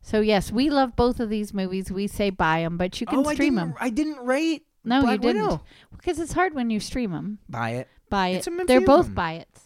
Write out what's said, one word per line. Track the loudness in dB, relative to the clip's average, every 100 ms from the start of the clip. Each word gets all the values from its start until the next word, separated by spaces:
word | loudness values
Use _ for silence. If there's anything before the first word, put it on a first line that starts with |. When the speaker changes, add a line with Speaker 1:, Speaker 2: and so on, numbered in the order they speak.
Speaker 1:
So | -2 0
yes, | 4 2 2
we | 0 2
love | 2 2 2
both | 2 2
of | -4
these | -4 -4
movies. | -4 -4 -4 -6
We | -4 -4
say | -2 -2
buy | 0 0 0
'em, | -2 -2
but | -4 -4
you | -2
can | 0
Speaker 2:
Oh, | 0
I | 2
Speaker 1:
stream | 0 0
Speaker 2:
didn't, | -2
Speaker 1:
'em. | -4
Speaker 2:
I | -4
didn't | -2 -4 -4 -2
rate | 0 0 -2 _ _
Speaker 1:
No, | -2 2
Speaker 2:
Black | 2
Speaker 1:
you | 2
didn't. | 2 2
Speaker 2:
Widow. | 0 -2 -6 -20 _
Speaker 1:
Because | -10 -6 -4
it's | -2
hard | 0 0 0
when | -2
you | -2
stream | -4 -4 -4
'em. | -4 -8 -10 -10
Speaker 2:
Buy | -6 -4
it. | -4 -10 _ _
Speaker 1:
Buy | -2 0
it. | -2
Speaker 2:
It's | -4
a | -4 6
Speaker 1:
They're | 6
both | 8 6 6
Speaker 2:
film. |
Speaker 1:
buy | -2 -4
it's. | -6 -14 -20